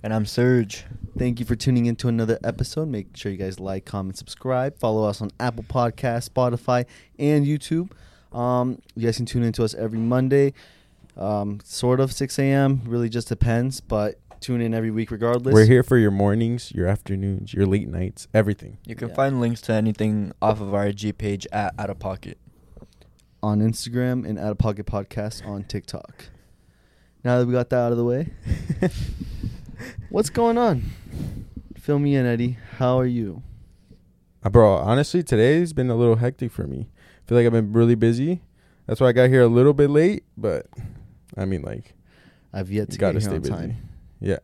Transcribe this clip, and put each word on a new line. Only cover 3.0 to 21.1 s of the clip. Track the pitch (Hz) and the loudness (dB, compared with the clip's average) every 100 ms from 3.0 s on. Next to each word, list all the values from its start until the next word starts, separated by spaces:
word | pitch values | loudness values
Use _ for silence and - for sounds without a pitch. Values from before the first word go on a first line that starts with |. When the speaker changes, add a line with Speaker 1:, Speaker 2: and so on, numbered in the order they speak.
| 92 - | -8 -10
Speaker 2:
sure | 104 | -8
you | 95 | -6
guys | 95 92 | -6 -6
like, | 95 95 - | -8 -8 -8
comment, | 101 95 95 | -8 -6 -10
subscribe. | - - 127 127 131 - | -16 -12 -4 -2 -2 -4
Follow | 117 110 107 | -2 0 0
us | 101 | -2
on | 107 - | -8 -6
Apple | 123 117 | -6 -6
Podcasts, | 104 131 120 - 131 117 - | -6 -2 -2 -2 -4 -4 -4
Spotify, | - 123 120 - 123 123 - _ - | -2 0 -2 0 0 0 -10 _ -4
and | 147 151 143 | 2 2 2
YouTube. | 151 - 160 185 - - _ _ 120 | -2 -2 -4 -4 -12 -20 _ _ -4
Um, | 123 123 127 - _ | 0 0 0 -4 _
you | - 117 | -4 -2
guys | 113 | -2
can | |
tune | 117 123 | -4 -2
in | 117 | -2
to | 110 | 0
us | 110 | -2
every | - 113 113 | -2 -6 -4
Monday, | 113 123 131 139 139 139 - _ _ _ - - | 0 0 2 4 2 0 -20 _ _ _ -20 -8
um, | 98 104 101 104 | -4 -2 -4 -8
sort | - - 123 127 | -12 -4 0 2
of | 135 | 0
six | - 135 - | -2 -6 -2
A | |
M. | 135 139 139 135 | 2 2 2 0
Really | 117 120 117 | -2 -2 -2
just | 117 110 | -4 -6
depends, | - 117 117 127 127 | 0 2 2 -2 -6
but | - 107 104 - _ - | -4 -2 -2 -4 _ -16
tune | - 123 | -6 -2
in | 117 | -2
every | 113 113 | -2 -2
week | 110 110 | -4 -4
regardless. | 110 117 123 127 | -2 0 0 6
Speaker 3:
We're | 110 | 8
here | 110 123 | 10 8
for | 123 127 | 6 4
your | 107 | 4
mornings, | 98 101 107 117 120 - | 4 2 2 0 -2 -6
your | - 90 | -4 -2
afternoons, | 104 - 98 95 98 101 | -2 -4 -4 -4 -4 -6
your | - | 0
late | 98 101 - | 2 2 -2
nights, | 85 92 - - | -6 -6 -8 -2
everything. | 110 104 101 - 107 | 0 2 -2 -8 -18
Speaker 1:
You | - 110 | -16 -10
can | 117 | -8
Speaker 2:
Yeah. | |
Speaker 1:
find | - 135 131 | 0 0 2
links | 120 117 | -2 -2
to | - | -2
anything | 110 110 104 107 107 101 - | 0 0 0 -2 -2 -4 -2
off | 107 107 | -2 -2
of | 101 | -2
our | 101 | -2
I | 101 | -2
G | 101 104 | -2 -6